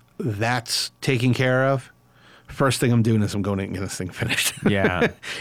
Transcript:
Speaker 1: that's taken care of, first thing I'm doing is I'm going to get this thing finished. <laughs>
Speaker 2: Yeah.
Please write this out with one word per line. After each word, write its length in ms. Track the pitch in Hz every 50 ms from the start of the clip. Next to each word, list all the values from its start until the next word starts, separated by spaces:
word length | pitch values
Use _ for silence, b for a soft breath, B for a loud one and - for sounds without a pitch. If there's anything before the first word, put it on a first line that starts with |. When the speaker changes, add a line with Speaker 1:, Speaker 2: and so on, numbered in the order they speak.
| _ _ _ -
Speaker 1:
that's 720 | 190 131 104 98 110 117 127 120 - - - - - - - _
taken 320 | - - 135 117 123 127 117
care 320 | - 131 127 127 131 135 135
of, 200 | 139 131 - - - _ _ b b b b b b b b -
first 300 | - - 143 135 120 -
thing 120 | 147 123
I'm 100 | 120 117
doing 220 | 107 123 113 107 104
is 100 | 98 -
I'm 80 | 101
going 160 | 95 101 101 95
to 80 | 98
get 140 | 101 95 104
this 180 | 98 90 - -
thing 140 | 92 87
finished. 420 | - - - 120 - - - - - -
<laughs> 100 | - 208
Speaker 2:
Yeah. 380 | 104 98 95 90 90 87 - - - - B B B B